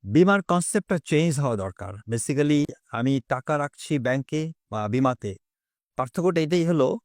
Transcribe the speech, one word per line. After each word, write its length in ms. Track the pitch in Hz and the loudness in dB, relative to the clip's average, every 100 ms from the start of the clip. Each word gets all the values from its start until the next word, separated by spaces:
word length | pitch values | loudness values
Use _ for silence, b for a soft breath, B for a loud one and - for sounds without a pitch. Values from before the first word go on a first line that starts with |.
বিমার 380 | 98 123 185 202 | 2 4 6 4
কনসেপ্টটা 580 | - 180 - 208 - 180 - | 2 -2 0 -4 -2 -4 0
চেঞ্জ 340 | 151 170 139 | 0 2 0
হওয়া 160 | 139 107 | -2 -2
দরকার। 380 | 95 - 98 98 | -6 -10 -12 -12
Basically, 760 | 110 117 - 139 147 147 147 - _ | -6 -6 -2 0 2 2 0 -6 _
আমি 300 | 117 127 139 - | -4 0 -2 -2
টাকা 300 | 131 - 151 | -6 -2 -4
রাখছি 420 | 143 - - 147 | -4 -10 -4 -2
ব্যাংকে 520 | 123 131 135 156 160 - _ | 0 -2 -2 -4 -6 -10 _
বা 160 | 107 107 | -6 -2
বিমাতে। 480 | 123 131 123 104 98 _ _ _ _ _ - | 2 2 0 -8 -12 _ _ _ _ _ -8
পার্থক্যটা 460 | 127 - 175 170 | -6 0 0 2
এটাই 240 | 156 175 165 | 0 2 2
হলো 320 | 165 131 220 | 4 2 0